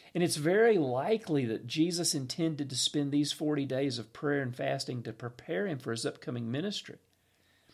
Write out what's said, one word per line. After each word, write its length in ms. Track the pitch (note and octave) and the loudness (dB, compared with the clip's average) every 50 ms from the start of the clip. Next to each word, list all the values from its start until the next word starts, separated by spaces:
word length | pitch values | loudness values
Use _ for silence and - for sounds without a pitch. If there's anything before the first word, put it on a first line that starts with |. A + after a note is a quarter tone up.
| - - - | -14 -6 0
And 80 | E3+ | 2
it's 140 | F3 D#3+ B2+ | 2 2 2
very 400 | D#3 D3 D#3+ F#3 G#3 A3+ A#3+ A3 | 2 2 4 6 6 8 6 6
likely 720 | F#3 D3+ B2+ B2 B2+ C#3+ F3+ A3+ A3 - - D#3 C#3+ B2+ | 6 4 2 2 0 0 2 0 0 0 2 2 2 2
that 200 | A2+ A2 - - | 2 0 -2 -4
Jesus 480 | B2 A#2+ D#3+ D#3 F3 F3 F3 E3+ E3 - | -2 2 2 2 2 2 0 0 0 0
intended 540 | D3 C3+ B2 - - E3 E3 D#3+ C#3+ D3 C3 | -2 -2 -4 -2 -2 0 0 0 -2 -4 -4
to 80 | C3 | -2
spend 340 | B2 - - - D3+ C#3+ C#3 | -2 0 0 2 0 0 2
these 220 | C3+ C#3+ D3 C#3+ | 2 2 2 0
forty 320 | - - E3 D3+ D3+ D3 C#3 | 0 -2 0 0 0 0 0
days 340 | B2+ C3 B2+ C#3 C#3+ C3+ A#2+ | 0 0 0 0 0 -2 -4
of 140 | A2 - | -8 -10
prayer 300 | - - - D3 C#3+ C#3+ | -10 -4 -2 0 0 0
and 120 | C#3 B2+ A#2+ | 0 -2 -4
fasting 480 | - C3+ C3+ C#3 C3+ - - C3 B2 A2 | -2 -2 -2 -2 -2 -2 -4 -6 -6 -6
to 100 | A#2 G#2+ | -8 -8
prepare 520 | - - A#2+ B2 - - - D#3+ F3+ G3+ | -8 -10 -10 -10 -10 -8 -6 -4 -2 -2
him 120 | G3+ D#3 B2+ | -2 -4 -4
for 140 | - - | -4 -4
his 120 | A#2 A#2 - | -4 -2 -4
upcoming 460 | C#3+ - - - - B2+ A#2+ A#2 A2+ | -4 -6 -6 -8 -8 -6 -4 -4 -4
ministry. 460 | A#2+ C#3 F3+ G#3 G3 - - - - - _ _ _ _ _ _ _ _ _ _ _ _ _ _ | -4 -4 -4 -4 -6 -6 -10 -12 -16 -20 _ _ _ _ _ _ _ _ _ _ _ _ _ _